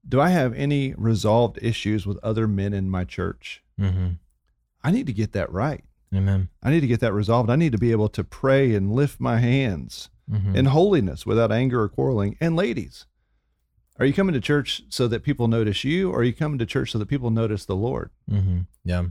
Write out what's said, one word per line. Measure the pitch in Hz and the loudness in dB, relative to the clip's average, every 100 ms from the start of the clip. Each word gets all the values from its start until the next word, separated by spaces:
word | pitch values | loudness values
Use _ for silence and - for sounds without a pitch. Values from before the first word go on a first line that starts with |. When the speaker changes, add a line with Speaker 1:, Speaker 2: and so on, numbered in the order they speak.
| - | 0
Speaker 1:
do | 127 | 2
I | 143 | 4
have | 143 127 | 2 0
any | 123 143 143 135 | -2 0 0 -2
resolved | - 113 107 107 113 117 - | -2 0 2 4 4 2 0
issues | 113 113 104 107 95 | -4 -2 -2 -2 -4
with | 98 | -6
other | 113 110 110 | -4 -2 0
men | 98 101 | 0 -2
in | 101 95 | -2 -2
my | 92 | -2
church? | 90 - 87 - - - _ - | -4 -4 -6 -6 -16 -18 _ -4
Speaker 2:
Mm-hmm. | 98 92 90 85 _ _ _ _ _ _ | -2 0 -2 -4 _ _ _ _ _ _
Speaker 1:
I | 135 | -2
need | 220 165 | 0 0
to | |
get | 104 107 | -2 -2
that | 101 - | -2 -4
right. | 90 139 139 _ _ _ | -2 -4 -4 _ _ _
Speaker 2:
Amen. | 95 98 95 92 _ | 0 2 0 -2 _
Speaker 1:
I | - | 0
need | 160 | 2
to | 135 | 2
get | 117 | 2
that | 117 | 0
resolved. | 101 101 117 113 | 0 2 2 4
I | 135 | 2
need | 165 | 2
to | 110 | 2
be | 117 | 2
able | 113 107 | 2 0
to | - | -2
pray | - - 131 135 135 | -8 -2 2 4 4
and | 104 98 | 2 0
lift | 120 143 - | 0 0 -2
my | 123 113 | -2 0
hands | 120 135 127 85 62 - - _ - | 2 2 0 -4 -8 -16 -20 _ -6
Speaker 2:
Mm-hmm. | 107 98 95 | -2 0 2
Speaker 1:
in | 135 | 4
holiness | 147 202 175 95 - - | 4 4 2 0 -4 -2
without | 107 113 | 2 2
anger | 110 131 123 | 2 0 0
or | 104 | -2
quarreling. | - 135 117 101 - | 0 0 0 -2 -2
And | 165 165 | -2 0
ladies, | 214 175 69 - - _ _ _ _ _ _ _ _ - | -2 -4 -10 -16 -20 _ _ _ _ _ _ _ _ -2
are | 131 | 0
you | |
coming | 143 190 | 2 2
to | 139 | 0
church | - 147 131 - - | 0 0 0 -8 -8
so | - 123 | -2 0
that | 113 | 0
people | - 139 117 | -2 0 2
notice | 113 107 101 | 2 2 0
you, | 131 175 190 | -2 0 0
or | 123 | 0
are | |
you | 120 | 0
coming | 113 151 139 | 0 -4 -2
to | 113 | -2
church | 139 131 | -2 -2
so | 110 | -4
that | 104 | -2
people | 143 120 | -2 0
notice | 113 113 104 - | 0 0 -2 -4
the | 95 | -4
Lord? | 117 90 - _ - | -2 -4 -8 _ -4
Speaker 2:
Mm-hmm. | 101 92 90 90 _ | 0 2 0 -4 _
Yeah. | 92 90 87 | -4 -2 -2